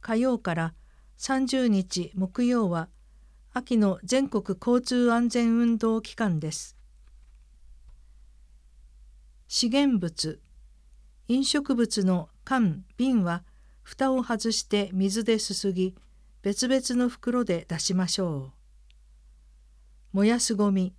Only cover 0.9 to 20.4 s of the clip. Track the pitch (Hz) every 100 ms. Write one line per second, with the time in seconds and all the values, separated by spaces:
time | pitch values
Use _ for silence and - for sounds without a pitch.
0.9 | - - - - 262 262 262 247 196 185
1.9 | - 165 185 185 - 240 247 196 170 -
2.9 | - - - - - - 247 247 233 202
3.9 | 185 185 254 277 214 - 185 - 247 247
4.9 | 247 240 233 240 240 233 233 233 226 226
5.9 | 226 - - 214 160 156 - - - -
6.9 | - - - - - - - - - -
7.9 | - - - - - - - - - -
8.9 | - - - - - - - 240 269 285
9.9 | 220 170 - 156 - - - - - _
10.9 | - - - - 254 269 294 285 240 233
11.9 | - 185 180 170 - - 262 208 156 -
12.9 | - 262 240 175 170 - - - - -
13.9 | - 269 262 247 220 226 214 - 208 196
14.9 | 185 190 208 220 220 - 190 196 180 185
15.9 | 185 - - - - 196 202 254 262 254
16.9 | 247 247 - - 247 240 170 - 165 -
17.9 | 180 175 - 180 143 131 - - - -
18.9 | - - - - - - - - - -
19.9 | - - 196 208 240